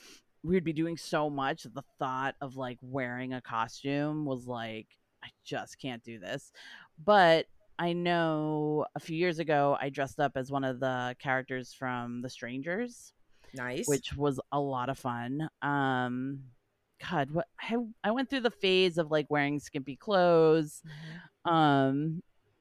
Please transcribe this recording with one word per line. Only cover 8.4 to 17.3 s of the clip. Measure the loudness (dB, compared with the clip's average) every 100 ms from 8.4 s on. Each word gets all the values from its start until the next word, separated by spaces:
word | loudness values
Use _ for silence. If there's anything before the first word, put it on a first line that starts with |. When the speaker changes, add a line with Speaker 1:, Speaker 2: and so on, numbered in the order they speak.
| 0 0 0 0 -2 -6
Speaker 1:
a |
few | -6 -2
years | 0 0
ago, | 2 4 4 2
I | -2
dressed | -4 -6 -2
up | -2 -2
as | -4
one | -2 -2
of | -2
the | -2 -2 -4 -6
characters | -2 -2 -2 -8 -8
from | -8 -6 -6 -6 -8
The | -10
Strangers, | -10 -10 -8 -6 -4 -6 -10 -20 _ _ _ -16
Speaker 2:
Nice. | -10 -6 -4 -2
Speaker 1:
which | -2 -2 -4
was | -2 -2 -4
a | -4
lot | -2 -4 -4
of | -4
fun. | -6 -6 -6 -6 -8 -6
Um, | -2 0 2 0 0 -4 -6 -8 -14 -20 _ _ _ _ -6
God, | -2 -2